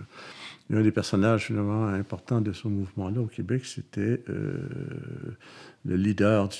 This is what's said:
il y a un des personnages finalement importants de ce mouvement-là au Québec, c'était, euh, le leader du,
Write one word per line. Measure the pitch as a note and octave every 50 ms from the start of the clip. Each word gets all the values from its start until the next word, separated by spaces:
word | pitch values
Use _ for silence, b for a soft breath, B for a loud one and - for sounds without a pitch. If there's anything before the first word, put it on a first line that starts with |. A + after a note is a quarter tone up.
| G#2 B B B B B B B B B B B B -
il | G#2+
y | A2
a |
un |
des | A2 G#2+
personnages | G#2 G#2+ F#2+ - - G2 G2+ A2 A2+ G#2 -
finalement | - A2+ G#2 G#2 G2+ G#2 A2 A2+ G#2
importants | G2 F#2+ G2+ - G2 F2+ - - B2 A#2
de | G#2+ G#2
ce | F#2+ - - G#2+
mouvement-là | G2+ G2 G2 F#2 - G2+ F#2+ F#2 G#2 B2
au | A#2
Québec, | G#2+ - - F#2+ F#2 B2 B2+ B2+
c'était, | - - - G#2 - - G2 G2+ A2 B2 B2 - -
euh, | G2+ - G#1 G1+ G1+ G1+ G1+ G1+ - - G1+ G1+ G1+ G1+ - G1+ G1+ - G1+ G1+ - B B B B B B B B B -
le | - F2+
leader | F#2 G2 G#2+ G2+ F#2 G2+ G#2 A2 G#2 G2 G2
du, | - -